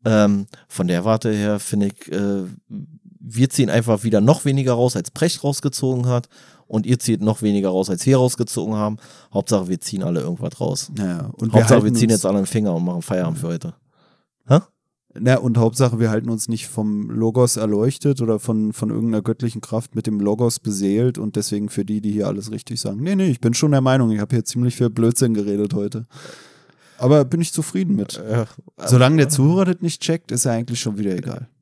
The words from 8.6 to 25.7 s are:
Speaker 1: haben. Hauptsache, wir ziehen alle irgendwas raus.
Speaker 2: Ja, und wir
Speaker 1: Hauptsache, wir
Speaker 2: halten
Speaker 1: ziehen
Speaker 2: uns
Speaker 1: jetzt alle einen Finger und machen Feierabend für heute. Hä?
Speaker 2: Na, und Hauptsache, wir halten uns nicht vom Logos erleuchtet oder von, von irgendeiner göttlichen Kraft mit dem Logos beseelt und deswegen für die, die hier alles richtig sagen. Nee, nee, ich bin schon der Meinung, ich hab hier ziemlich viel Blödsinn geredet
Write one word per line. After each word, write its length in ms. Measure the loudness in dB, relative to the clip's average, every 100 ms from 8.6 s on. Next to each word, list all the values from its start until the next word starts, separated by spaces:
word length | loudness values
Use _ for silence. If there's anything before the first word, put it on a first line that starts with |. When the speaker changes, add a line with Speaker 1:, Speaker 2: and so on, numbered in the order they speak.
| -4
Speaker 1:
haben. 220 | -2 -4 -4 -14 -20 _
Hauptsache, 340 | -4 0 0 0
wir 120 | -4
ziehen 200 | -4 -6
alle 200 | -2 -2
irgendwas 360 | -4 -6 -8 -6
raus. 280 | -6 -4 -8 -6
Speaker 2:
Ja, 280 | -4 -4 -8 -6
und 160 | 2
wir 80 | 4
Speaker 1:
Hauptsache, 200 | 6 6
wir 20 |
Speaker 2:
halten 100 | 6
Speaker 1:
ziehen 120 | 2 4
Speaker 2:
uns 20 |
Speaker 1:
jetzt 120 | 4 2
alle 120 | 0
einen 80 | 0
Finger 280 | 0 0
und 100 | 0 -2
machen 160 | -4
Feierabend 360 | -4 -2 -2 -4
für 100 | -6
heute. 260 | -6 -10 -16 _ _ _ _ _ _ 2
Hä? 120 | 2 2 _ _ _ _
Speaker 2:
Na, 220 | -4 0 2
und 220 | 2 2
Hauptsache, 420 | 2 2 0 2
wir 80 | 0
halten 220 | 0 -2
uns 180 | -6 -4
nicht 180 | -6 -6
vom 420 | -6 -4 -4 -4
Logos 460 | -2 0 2 2 2
erleuchtet 640 | 0 2 0 0 0 0
oder 160 | 0 0
von, 320 | 0 0 -2
von 160 | -2 -4
irgendeiner 320 | -2 0 0
göttlichen 380 | -2 -2 -4 -6
Kraft 340 | -6 -6 -4
mit 120 | -6 -4
dem 120 | -2
Logos 380 | 0 2 0 0
beseelt 600 | -4 -2 0 2 0 -2
und 180 | -6 -4
deswegen 320 | -4 -4 -4
für 160 | -6
die, 160 | -4 -4
die 120 | -2
hier 140 | -2 -4
alles 220 | -6 -8
richtig 300 | -12 -10 -8
sagen. 220 | -6 -6
Nee, 120 | -2
nee, 140 | 0 0
ich 100 | 2
bin 100 | 0
schon 200 | 2 4
der 100 | 4
Meinung, 280 | 4 4 2
ich 100 | 2
hab 100 | 0
hier 100 | -2 -2
ziemlich 280 | -2 -2
viel 140 | 2 0
Blödsinn 460 | 2 2 4 2
geredet 400 | 0 0 0 -2